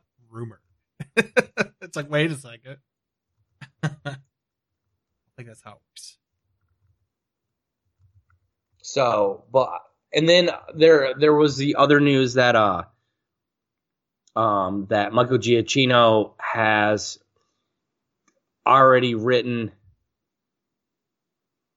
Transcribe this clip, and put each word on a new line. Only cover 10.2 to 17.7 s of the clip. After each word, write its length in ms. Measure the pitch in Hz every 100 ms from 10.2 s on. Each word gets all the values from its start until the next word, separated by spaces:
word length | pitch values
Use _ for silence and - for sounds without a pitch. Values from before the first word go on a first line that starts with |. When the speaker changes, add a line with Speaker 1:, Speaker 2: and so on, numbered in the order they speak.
| 165
Speaker 2:
then 220 | 175 170 107 - 160
there, 380 | 160 156 131 127
there 160 | 151
was 240 | 151 151 131
the 180 | 143 135
other 240 | 143 143
news 360 | 143 135 127 127
that, 200 | 123 117
uh, 280 | 104 90 82 _ _ _ _ _ _ _ _ _ _ _ _ _ _ 110
um, 520 | 110 101 92 101 98
that 220 | 107 104
Michael 260 | 113 123 123
Giacchino 920 | 107 117 107 139 127 123 113 110 - -
has 800 | - 117 110 107 104 107 - - _ _ _ _ _